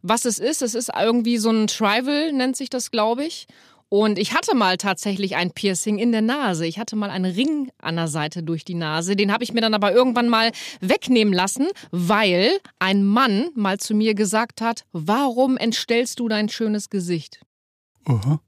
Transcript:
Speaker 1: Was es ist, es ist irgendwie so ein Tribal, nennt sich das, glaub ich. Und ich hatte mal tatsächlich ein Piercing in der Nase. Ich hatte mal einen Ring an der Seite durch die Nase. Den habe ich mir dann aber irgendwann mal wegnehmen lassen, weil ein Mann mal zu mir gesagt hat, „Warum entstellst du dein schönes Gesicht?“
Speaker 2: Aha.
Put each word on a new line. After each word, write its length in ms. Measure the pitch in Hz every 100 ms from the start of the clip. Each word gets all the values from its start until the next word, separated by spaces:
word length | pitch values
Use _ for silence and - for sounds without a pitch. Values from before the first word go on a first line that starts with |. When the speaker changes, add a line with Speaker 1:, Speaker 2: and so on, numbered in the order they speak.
Speaker 1:
Was 220 | 180 226 247
es 120 | 208
ist, 220 | 240 311
es 120 | 247
ist 180 | 233 233 -
irgendwie 420 | 214 240 226 233
so 120 | 220
ein 160 | 220 214
Tribal, 640 | - 208 220 262 294 320
nennt 220 | 277 254
sich 140 | 254 262
das, 200 | 247 -
glaub 260 | 220 220 240
ich. 280 | 311 - - - _ _ -
Und 280 | 202 214 202
ich 140 | 214
hatte 220 | 269 - 269
mal 200 | 190 185
tatsächlich 600 | 202 185 208 196 196 170
ein 160 | 175
Piercing 460 | - 196 180 214 208
in 120 | 240
der 120 | 220
Nase. 440 | 220 294 240 165 165
Ich 140 | 196
hatte 160 | 220 214
mal 140 | 202
einen 200 | 190 185
Ring 400 | 180 285 302 262 -
an 160 | -
der 140 | 165 160
Seite 340 | 156 151 175
durch 220 | 160 160
die 100 | -
Nase. 400 | 170 156 160 170
Den 160 | 202 196
habe 140 | 226
ich 80 | 240
mir 80 | 233
dann 120 | 220
aber 180 | 214 202
irgendwann 360 | 220 254 240 240
mal 220 | 226 226 - - -
wegnehmen 520 | 185 - - 247 214
lassen, 360 | 180 196 - 330 - -
weil 580 | 175 175 214 208 175 220 392 - -
ein 240 | 190 202
Mann 460 | 196 226 262 196 330
mal 240 | 262 202 202
zu 160 | -
mir 200 | 214 220
gesagt 480 | 208 202 220 233 -
hat, 220 | 226 233 -
„Warum 640 | 170 156 226 277 233 262 262
entstellst 600 | 233 220 - 233 247 -
du 100 | 233
dein 200 | 214 214
schönes 420 | - 220 208 -
Gesicht?“ 480 | 202 175 170 - - _ _ _ _ _ _ -
Speaker 2:
Aha. 340 | 113 117 156